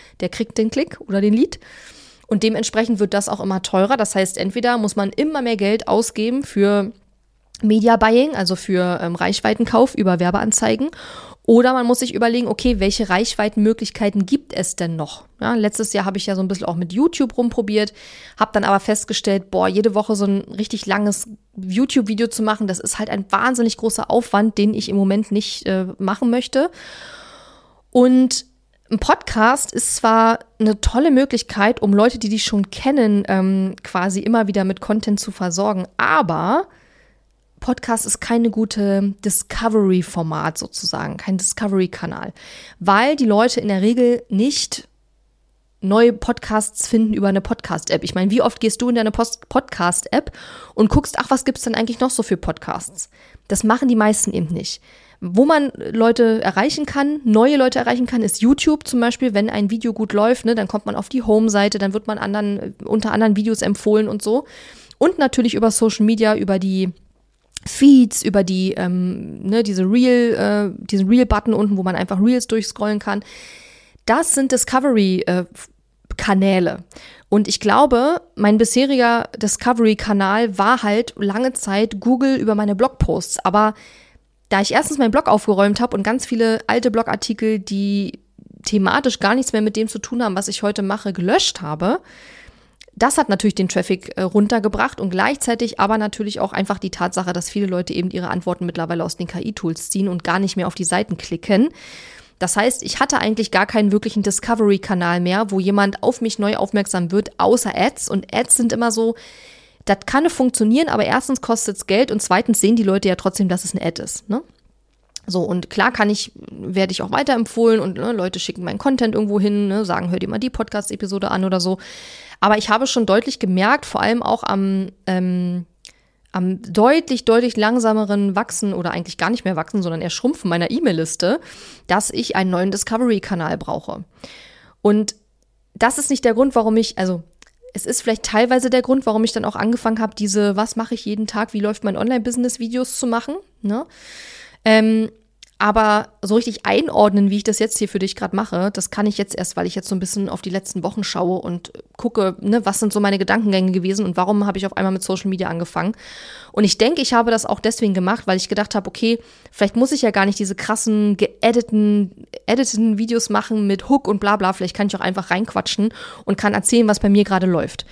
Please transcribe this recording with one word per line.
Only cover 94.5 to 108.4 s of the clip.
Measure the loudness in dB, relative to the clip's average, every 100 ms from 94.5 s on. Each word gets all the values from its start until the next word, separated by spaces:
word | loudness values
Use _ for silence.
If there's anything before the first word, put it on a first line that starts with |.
| 2 0 -2 -2 -2
und | -4
gleichzeitig | 0 0 0 -2 -2 -4 -2
aber | 0 0
natürlich | -2 -4 -8 -4
auch | -4
einfach | -2 -4 -4
die | -6
Tatsache, | -6 -4 -4 -4
dass | -6 -6
viele | -4 -2
Leute | -2 -4
eben | -4 -4
ihre | -4 -6
Antworten | -4 -4 -4 -6
mittlerweile | -6 -6 -4
aus | -6 -6
den | -10
K-I-Tools | -8 -8 -6 -6 -2 -2
ziehen | 0 -2
und | -2
gar | -2 -2
nicht | -2 -2
mehr | -4
auf | -4
die |
Seiten | -2 -2 -2 -6
klicken. | -8 -8 0 2 2 0 -16 -20 -20 -20 -20 _
Das | -2 0
heißt, | 0 -2
ich | -6 -2
hatte | 0 0
eigentlich | 0 -2 0
gar | 0 0
keinen | 2 2
wirklichen | 2 0 -2
Discovery-Kanal | -2 -2 -2 2 4 2 0 -2 0 0
mehr, | 0 0 0
wo | 0
jemand | 2 2 2 0
auf | -2 0
mich | -4 -2
neu | -2 -2
aufmerksam | 0 -2 0 -2 0
wird, | -2 -2 0
außer | 2 2 2 -2
Ads. | -2 -2 -4
Und | -4 -4
Ads | -4